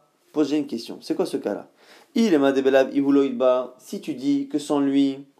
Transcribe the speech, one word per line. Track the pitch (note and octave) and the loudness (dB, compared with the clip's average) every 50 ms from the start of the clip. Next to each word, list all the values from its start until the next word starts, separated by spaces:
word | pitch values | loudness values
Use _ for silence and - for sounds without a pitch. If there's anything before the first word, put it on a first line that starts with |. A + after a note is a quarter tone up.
| _ _ _ _ _ _ - | _ _ _ _ _ _ -2
pose | D3+ D#3 C3+ | -2 0 0
une | C#3+ D#3 C#3+ | 0 -2 -4
question. | C#3+ - A2+ A2+ - F#2 D#2 | -4 -8 -10 -10 -10 -14 -12
C'est | - - D#3+ | -8 -6 -4
quoi | D#3+ F#3 | -2 -2
ce | D#3 - | -2 -4
cas-là ? | - - A2 G#2 F#2 - - _ _ _ - - - - _ - | -4 -4 -4 -6 -6 -8 -14 _ _ _ -20 -20 -20 -16 _ 0
Il | A#3 A#3 A3 E3+ | 0 2 4 4
est | D3 | 4
madebelav | C#3 C#3 C3+ C3 C3 C3+ C3 C3+ C3 C3 - | 4 4 2 2 2 4 4 4 4 2 0
ihulo | C#3+ C#3 C#3 C#3+ C#3 C#3 | -2 0 2 4 4 2
idba. | C3+ A#2+ A#2 B2+ B2+ B2+ B2+ B2+ B2 - - | 2 0 0 2 2 2 2 0 -6 -12 -20
Si | - - - G3+ | -18 -14 -14 -12
tu | - - D3 | -10 -10 -10
dis | B2 B2+ C#3+ C#3+ C#3 C#3 C#3 | -6 -2 -2 -2 -2 -2 -4
que | - D3 | -6 -6
sans | C#3+ - D3+ C#3+ | -4 -2 -2 0
lui, | C#3 C#3 C3+ C#3 C#3 C#3 C3+ C3+ C#3+ _ _ _ | 0 0 2 2 2 0 0 -6 -12 _ _ _